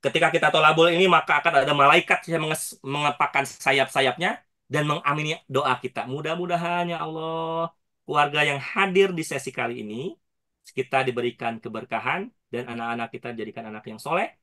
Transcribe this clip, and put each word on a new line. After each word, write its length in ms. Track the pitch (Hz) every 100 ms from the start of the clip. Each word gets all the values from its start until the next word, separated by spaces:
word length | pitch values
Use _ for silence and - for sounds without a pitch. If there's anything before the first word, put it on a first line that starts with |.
Ketika 240 | 139 160 160 165
kita 120 | 151 156
tolabul 320 | 151 160 170
ilmi, 140 | 170 185 165
maka 140 | - 147
akan 140 | 170 143
ada 100 | 139 143
malaikat 380 | 139 165 170 185 -
yang 100 | 165 156
menges-, 300 | 156 - - 135
mengepakkan 500 | 143 147 143 143 139 135 - -
sayap-sayapnya 640 | 139 131 143 135 - 180 269 _ _ _
dan 100 | 139 151
mengamini 400 | 151 147 147 151 160 _ 131
doa 180 | 135 127
kita. 160 | 127 - 120
Mudah-mudahan, 720 | 139 151 170 175 170 170 175 175
ya 40 | 165 156
Allah, 680 | 160 160 165 165 165 165 _ _ _ -
keluarga 340 | 147 147 147 147
yang 100 | 143 -
hadir 340 | 175 196 185 196 170
di 60 | 156
sesi 180 | 143 131 127
kali 140 | 120 120
ini, 120 | 107 113 165 330 _ _ _ _ - -
kita 200 | 127 135 127
diberikan 460 | 120 123 - 120 113
keberkahan 580 | 120 110 - 110 117 165 226 _ _
dan 100 | 120 123
anak-anak 360 | 117 117 117 117 127
kita 120 | 123
dijadikan 320 | 117 107 113 110
anak 120 | 107 113
yang 80 | 107 143
soleh 220 | 170 220 _